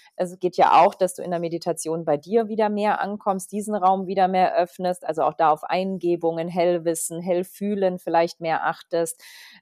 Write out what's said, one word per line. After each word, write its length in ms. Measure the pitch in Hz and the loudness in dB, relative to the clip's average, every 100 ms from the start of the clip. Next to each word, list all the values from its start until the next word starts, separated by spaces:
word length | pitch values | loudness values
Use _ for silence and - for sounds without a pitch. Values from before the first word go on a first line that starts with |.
| _ - | _ -6
Es 200 | 185 185 | -6 -4
geht 160 | 180 - | -4 2
ja 260 | 170 143 | 6 8
auch, 120 | 180 | 6
dass 200 | - 185 | 4 -2
du 80 | - | -2
in 80 | 175 | -6
der 100 | 175 | -4
Meditation 640 | 170 165 175 165 160 160 165 | -4 -4 -4 -4 -4 -4 -2
bei 100 | 147 | -2
dir 320 | 160 226 214 | 0 -2 0
wieder 220 | 214 214 | 0 -2
mehr 320 | 208 208 - | 0 0 0
ankommst, 500 | 196 208 208 190 - | -2 -6 -4 -4 -4
diesen 220 | 202 208 | -8 -4
Raum 320 | 214 185 196 185 | 0 2 2 0
wieder 220 | 196 185 | 0 2
mehr 280 | 185 180 - | 4 2 2
öffnest, 480 | 175 - 185 180 - | -2 -2 -4 -4 -4
also 160 | 160 | -2
auch 120 | 151 | 0
da 160 | 151 160 | 2 2
auf 120 | 151 | 2
Eingebungen, 840 | - 175 190 190 175 175 170 165 170 | 0 -4 -2 -2 -2 0 0 -2 -2
Hellwissen, 720 | 175 170 175 165 160 - 165 | 0 2 2 0 -4 -4 -6
Hellfühlen 800 | 180 175 185 - 202 208 190 180 | -2 -2 -2 -6 -4 0 0 -2
vielleicht 420 | - 165 170 - | -2 0 0 -2
mehr 240 | 165 156 | -4 -2
achtest, 580 | 151 165 - 170 165 - - - - - | -2 -6 -4 -2 -2 -6 -16 -20 -20 -20